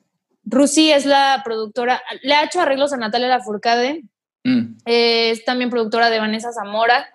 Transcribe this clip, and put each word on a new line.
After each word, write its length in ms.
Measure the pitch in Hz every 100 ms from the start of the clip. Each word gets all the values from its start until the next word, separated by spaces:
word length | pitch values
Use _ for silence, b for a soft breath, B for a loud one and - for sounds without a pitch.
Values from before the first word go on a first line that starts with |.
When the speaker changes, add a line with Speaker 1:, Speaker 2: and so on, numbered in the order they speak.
| _ _ _ _
Speaker 1:
Rusi 480 | - 240 285 320 311
es 140 | 285 277
la 360 | 277 277 269 233
productora, 560 | 226 220 226 240 254 - 226
le 120 | 262
ha 100 | 294 302
hecho 140 | 349
arreglos 320 | 320 269 285
a 40 | 269
Natalia 300 | 220 240 247
Lafourcade, 760 | 247 208 208 233 233 247 320 233 _ _ _
Speaker 2:
Mm. 340 | 254 254 233 226 -
Speaker 1:
eh, 460 | 233 233 233 233
es 120 | 226
también 260 | - 247 247
productora 400 | 240 220 226 233
de 100 | 226
Vanessa 340 | 214 220 233
Zamora. 520 | 233 202 208 233 247 277